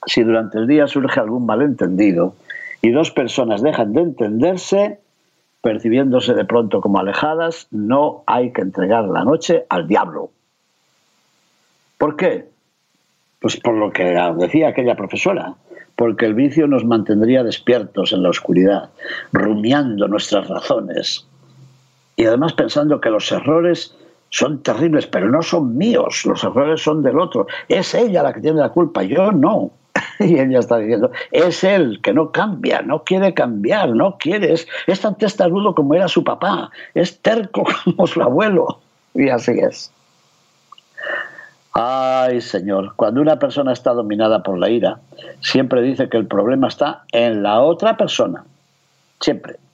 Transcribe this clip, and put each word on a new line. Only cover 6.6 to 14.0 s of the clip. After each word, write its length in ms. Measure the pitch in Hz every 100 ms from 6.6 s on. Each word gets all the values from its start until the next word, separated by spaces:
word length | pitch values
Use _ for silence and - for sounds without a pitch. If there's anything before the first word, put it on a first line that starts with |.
| 113 104
como 160 | 101 98
alejadas, 720 | 95 101 151 160 165 165 -
no 540 | 107 104 135 147 - -
hay 280 | 120 123
que 80 | 123
entregar 420 | 92 92 92 113
la 200 | 104 -
noche 420 | 104 160 - 165 -
al 180 | 180 160
diablo. 440 | 190 190 160 - _ _ _ _ _ _ _ _ _ _ _ _ _ _ _ _ _
¿Por 160 | 151 151
qué? 340 | 185 - - _ _ _ _ _ _ _ _ _
Pues 180 | 113 -
por 180 | - 110
lo 160 | 104
que 260 | -